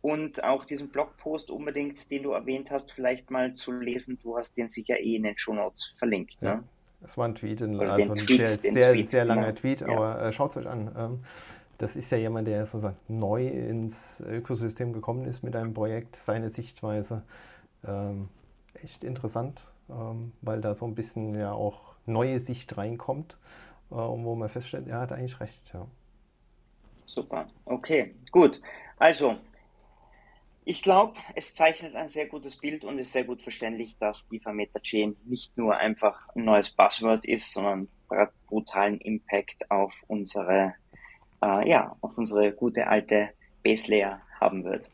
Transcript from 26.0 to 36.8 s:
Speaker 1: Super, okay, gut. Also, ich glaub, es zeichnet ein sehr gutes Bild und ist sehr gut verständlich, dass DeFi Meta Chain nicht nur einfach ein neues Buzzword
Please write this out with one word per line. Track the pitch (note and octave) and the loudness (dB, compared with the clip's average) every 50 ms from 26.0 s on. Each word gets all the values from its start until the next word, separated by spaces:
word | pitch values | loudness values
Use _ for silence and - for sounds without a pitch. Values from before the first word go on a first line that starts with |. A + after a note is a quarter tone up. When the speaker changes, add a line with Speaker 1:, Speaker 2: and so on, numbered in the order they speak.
| _ _ _ _ _ _ _ _ _ _ _ _ _ _ _ _ _ - - - - | _ _ _ _ _ _ _ _ _ _ _ _ _ _ _ _ _ -20 -20 -20 -20
Speaker 1:
Super, | - - - - - - - - - - _ _ | -10 -8 -8 -6 -4 -6 -6 -6 -8 -14 _ _
okay, | - B2+ B2+ - - D#3+ C#3+ A#2+ - - - - - | -4 -4 -4 0 2 2 2 2 2 -6 -20 -20 4
gut. | - F3+ E3+ C#3 - - - - - - - - - _ | 8 10 10 10 8 4 -14 -18 -18 -18 -18 -20 0 _
Also, | - D#3+ D#3 - D3 B2+ A2 - - - - - _ _ _ _ _ _ _ _ _ _ _ _ _ _ _ _ _ _ _ _ _ | 6 6 8 8 2 2 2 0 -6 -20 -20 -20 _ _ _ _ _ _ _ _ _ _ _ _ _ _ _ _ _ _ _ _ _
ich | - F3 - - | -8 -6 0 4
glaub, | F#3+ F#3+ F#3+ G#3+ A3 - - - - - | 6 8 8 8 6 2 -12 -16 -10 -10
es | - - - - | -10 -10 -10 2
zeichnet | - E3 D#3+ D#3 - E3+ D#3 - | 4 6 6 6 2 -8 -10 -8
ein | A2+ D#3+ D3+ | -8 -8 -6
sehr | - D3+ D3+ D3 | -4 -6 -6 -4
gutes | - D3+ C#3 C#3 - - | -6 -10 -10 -12 -14 -8
Bild | - D3 D#3 D#3 - | -6 -6 -6 -6 -8
und | G2+ C3+ C#3 | -8 -6 -6
ist | B2+ - | -6 -2
sehr | - C3 A#2+ | 0 -2 0
gut | A2+ B2 A#2 | 0 -4 -8
verständlich, | - - - - B2 A2+ A2+ A2+ A#2 A2 - _ | -8 -12 -10 -6 -6 -6 -4 -6 -8 -10 -6 _
dass | A2 G#2+ G#2+ - - _ | -2 -2 -2 -2 -10 _
DeFi | A2+ A2+ _ A2+ G#2 | -12 -10 _ -8 -4
Meta | G#2 G#2 - _ G#2 | -4 -4 -4 _ -8
Chain | _ - - G#2+ G#2+ G#2+ G#2 _ - | _ -2 0 2 2 2 0 _ -8
nicht | A#2 B2+ A#2 - - _ - | -8 -6 -6 -6 -10 _ -2
nur | A#2 A2 G#2 | 2 2 2
einfach | - F2 A2 A2 - - G#2 - - - - - | 2 2 0 0 4 2 2 2 2 -18 -10 -6
ein | - A#2 | -2 4
neues | A2 G#2+ G#2 G2+ - | 6 6 6 6 4
Buzzword | - - | 6 6